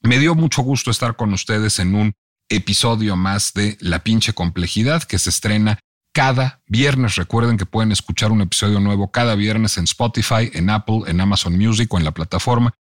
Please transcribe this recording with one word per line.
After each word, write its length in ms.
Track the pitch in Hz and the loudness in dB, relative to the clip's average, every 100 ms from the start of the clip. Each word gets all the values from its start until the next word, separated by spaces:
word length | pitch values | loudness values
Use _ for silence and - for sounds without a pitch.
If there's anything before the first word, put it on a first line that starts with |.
Me 200 | 117 127 | 2 2
dio 160 | 151 165 | 4 4
mucho 260 | 165 - | 2 0
gusto 300 | 127 135 - | 0 -2 -2
estar 240 | 113 120 113 | -2 -2 -2
con 160 | 110 | -2
ustedes 480 | 98 - 107 107 - | -2 -2 0 0 0
en 160 | 92 101 | 0 2
un 160 | 107 - _ _ _ | 0 -2 _ _ _
episodio 680 | 104 - 98 120 113 107 92 | -4 -2 0 0 0 0 0
más 360 | 95 98 - | 0 -2 -4
de 240 | - 104 104 | -2 -4 -2
La 240 | 90 85 | -4 -2
Pinche 280 | 110 113 110 | 0 0 0
Complejidad, 720 | - 87 82 87 - 117 160 | -2 -4 -2 -4 0 0 0
que 160 | - 92 | -2 -2
se 120 | - | -2
estrena 500 | - 110 104 107 104 _ _ _ | -2 0 2 2 0 _ _ _
cada 480 | - 135 131 131 - _ | 0 2 2 -2 -4 _
viernes. 480 | 113 139 131 120 - | 0 2 2 0 -2
Recuerden 400 | 87 117 120 113 | -2 0 2 0
que 100 | 95 | -2
pueden 240 | 113 110 | 0 0
escuchar 400 | 101 - 98 110 | 0 -4 -2 0
un 120 | 110 | 2
episodio 360 | 95 - 101 104 | 0 0 0 2
nuevo 320 | 101 101 98 | 2 0 -2
cada 240 | - 120 | 0 0
viernes 420 | 104 104 110 110 - | 0 0 0 0 0
en 80 | |
Spotify, 680 | 85 - 117 117 107 113 113 | -4 -2 -2 -2 0 0 0
en 180 | 80 90 | -2 0
Apple, 300 | 107 - 113 - | 0 0 -2 0
en 120 | 85 | 0
Amazon 380 | 95 98 87 87 | 2 0 0 2
Music 340 | 110 107 117 | 2 2 0
o 60 | 92 | 0
en 60 | |
la 100 | 78 | -2
plataforma 600 | 78 80 - - 120 120 - | -4 -4 -2 0 2 2 -2